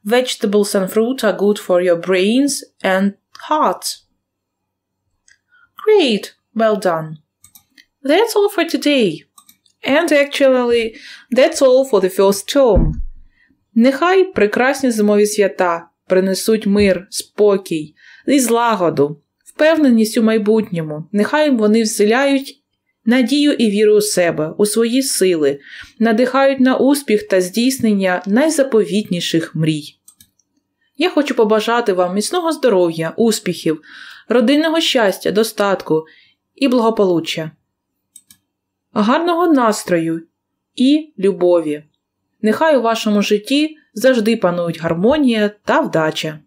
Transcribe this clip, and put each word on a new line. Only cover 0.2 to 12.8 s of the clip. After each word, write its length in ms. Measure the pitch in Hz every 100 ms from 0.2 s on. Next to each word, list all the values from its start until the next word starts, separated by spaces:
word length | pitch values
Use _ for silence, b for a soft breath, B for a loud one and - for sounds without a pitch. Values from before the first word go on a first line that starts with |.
| - - 214 208 202
and 160 | 202 185
fruit 320 | 214 226 262
are 140 | 214 -
good 200 | 202 208
for 240 | - 180
your 140 | 180
brains 680 | 170 170 185 196 247 285 - - _
and 320 | 190 190 202 196 _ - -
heart. 520 | 302 240 - - - _ _ _ _ _ _ _ _ _ _ _ _ _ b b b b -
Great, 500 | 415 427 285 202 - _ _
well 220 | 220 220
done. 440 | 208 - 160 156 160 _ _ _ _ _ b b _
That's 340 | 277 330 453
all 140 | 427 403
for 160 | -
today. 580 | 330 262 294 277 202 151 _ - _ _ _ _
And 280 | - 285 339
actually, 880 | 294 285 - 269 254 240 233 226 B B B B
that's 300 | 247 320 330
all 240 | 269 254
for 160 | 262 202
the 80 | 185
first 400 | 185 196 196 -
term. 440 | 277 262 180